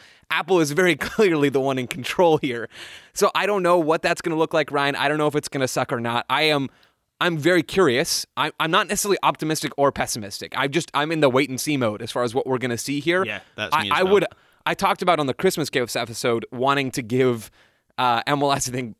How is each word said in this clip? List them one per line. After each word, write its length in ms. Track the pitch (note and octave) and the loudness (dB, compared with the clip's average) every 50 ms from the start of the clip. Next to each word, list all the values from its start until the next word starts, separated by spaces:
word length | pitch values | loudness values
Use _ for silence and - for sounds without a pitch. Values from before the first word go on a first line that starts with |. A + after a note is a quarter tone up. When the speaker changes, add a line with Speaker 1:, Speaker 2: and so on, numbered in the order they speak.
| - - - _ _ - | -8 -20 -20 _ _ -6
Speaker 1:
Apple 300 | D#3+ E3 F#3+ D3 F#3+ F3 | -4 -4 0 2 2 2
is 100 | D#3+ C#3+ | 2 2
very 240 | D3 D#3+ F#3 F3+ D#3+ | 2 2 2 2 2
<laughs> 0 | |
clearly 540 | B2+ - - - - A3 F#3+ E3 D3+ C#3+ C#3+ | 0 -2 -6 0 2 2 2 4 2 2 2
the 100 | B2 C3+ | 2 2
one 180 | C3 C#3 C3+ C3 | 0 0 -2 -2
in 100 | B2 A#2 | -4 -6
control 500 | - F3+ A#2+ - - - F#3 E3+ D#3+ D3+ | -8 -8 -8 -6 0 2 4 4 4 4
here. 320 | - C3+ A#2 A#2 A2 - - - - - - - - - - | 2 -2 -6 -6 -8 -12 -14 -16 -20 -20 -20 -20 -20 -14 -4
So 160 | - G3 F#3+ - | 0 0 0 2
I 100 | D#3 F3+ | 2 0
don't 160 | G3 G#3 G3 | 0 0 2
know 160 | F3+ E3+ F3+ F3+ | 4 4 4 4
what 240 | D#3+ D3 D#3+ D#3+ | 4 4 2 0
that's 200 | - F3 E3+ - | 2 0 -2 -2
gonna 160 | - E3+ D#3+ D#3 | -2 -2 0 0
look 160 | D#3+ D3+ - | 0 0 0
like, 180 | D#3+ D3 - | 0 0 0
Ryan. 240 | C#3+ D3 C#3 C#3 C#3 | 0 0 0 0 0
I 140 | - C3 C#3+ | 0 0 0
don't 80 | D3 D3+ | 0 2
know 100 | D3+ D3+ | 0 0
if 80 | C#3 | 0
it's 140 | D3 - - | 0 -4 -4
gonna 180 | - C#3 C3 B2 | -4 -2 -2 -2
suck 240 | - C#3+ B2+ - | -2 -2 -4 -2
or 80 | C#3 A#2+ | -2 -4
not. 260 | A#2 A#2 A#2 A#2+ - - | -2 -2 -2 -2 -2 -2
I 140 | B2+ C#3+ D#3 | 0 2 2
am, 260 | D#3 D3+ C#3+ C#3 B2+ _ _ _ _ _ _ _ _ _ - | 2 2 2 0 -4 _ _ _ _ _ _ _ _ _ -4
I'm 180 | D#3+ F3+ E3+ D#3 | -2 -2 0 0
very 260 | C3 E3+ F#3 F3 D3+ | 2 2 4 2 2
curious. 640 | - - G3 F#3 D3 A#2 C3 E3 - - - - - - - | 0 2 2 4 4 4 2 0 0 -2 -4 -6 -6 -6 -4
I, 140 | C#3 D#3 - - | -4 -4 -2 -4
I'm 120 | D#3+ D#3+ | -2 0
not 160 | E3 G3+ G#3 D#3+ | 2 2 2 0
necessarily 300 | G3+ F#3+ - G#3 F#3+ - | -2 -4 -2 0 0 0
optimistic 520 | - D3+ E3 - D3+ D#3 D#3 - - C3+ - - | 2 0 0 0 -2 -4 -4 -4 -4 -6 -2 0
or 140 | C#3 C#3 | 0 2
pessimistic. 640 | - - C3+ - - A#2+ G#2 G2 - - - E2+ - | 2 0 -4 -4 -6 -8 -8 -10 -12 -12 -12 -8 -4
I 140 | - C3+ C#3+ | -4 -2 0
just, 200 | C#3 E3+ D#3+ - - | 0 -2 -2 -2 -2
I'm 180 | C#3 D3 D#3 | -4 -2 -2
in 80 | E3 D#3 | 0 2
the 100 | D3 C3+ | 4 4
wait 200 | A#2+ C3 D3 B2+ | 4 4 2 0
and 100 | C3 B2 | -2 -6
see 160 | - D3+ D3+ | -4 -2 -2
mode 260 | C3+ B2 A2 G#2 G2+ | 0 0 0 -2 -4
as 100 | A#2 A2+ | -8 -6
far 120 | - C3+ B2 | -4 -2 -2
as 100 | B2 A2 | -2 -2
what 140 | C3+ - C3 | -2 -2 -2
we're 120 | C3 B2+ | -2 -2
gonna 180 | B2+ B2+ A#2 A2+ | -2 -4 -4 -4
see 240 | - - C#3 C#3+ | -6 -6 -6 -4
here. 240 | C3+ E3 E3+ F#3 F#3+ | -2 0 0 0 0
Speaker 2:
Yeah, 160 | - G#2 F#2 - _ _ | -2 -6 -10 -12 _ _
that's 200 | - G#2+ G2 - | -8 -6 -2 0
Speaker 1:
I, 80 | D#3 D#3 | 0 0
Speaker 2:
me 80 | G2+ | 0
as 80 | D3 D#3+ | 0 2
Speaker 1:
I 40 | F#3 | 2
Speaker 2:
well. 100 | F#3+ G3+ | 4 4
Speaker 1:
would, 120 | G3+ E3+ - - _ _ _ _ _ - | 4 2 2 -4 _ _ _ _ _ -6
I 80 | D3+ F3 | -4 -4
talked 280 | - G3 F#3 G3 - | 0 0 0 0 0
about 180 | G3 F3+ E3+ D#3 | 2 2 2 2
on 80 | D3 C3 | 2 0
the 60 | B2 | -2
Christmas 360 | - - F#3+ - - D3 - | 0 0 0 0 0 -4 -2
Gifts 260 | - C#3 B2 A2+ - | -2 -2 -2 -2 -4
episode 500 | B2 A#2+ A#2 A#2 - - B2+ A#2 A#2 G#2+ - | -6 -6 -6 -6 -4 -2 0 0 0 -2 -6
wanting 400 | - A#2+ B2 C3+ C#3 C#3 C3+ C3 | -6 -2 0 0 0 0 0 -4
to 100 | - C3+ | -4 -6
give, 480 | B2 G#2 A#2+ C3 C3+ B2+ A#2+ A2+ G#2 - _ _ _ _ _ _ _ _ _ - | -6 -2 0 2 2 2 2 -2 -6 -14 _ _ _ _ _ _ _ _ _ -2
uh, 240 | B2+ B2 A#2+ A#2 - - | 0 0 2 0 0 0
M 140 | D3 C#3+ | 0 0
L 100 | C#3+ C#3+ | 2 2
S, 180 | C#3 C3+ - B2+ | 0 0 -2 -2
I 20 | |
think, 240 | B2 B2+ B2+ A2+ G2+ _ | -4 -6 -6 -8 -10 _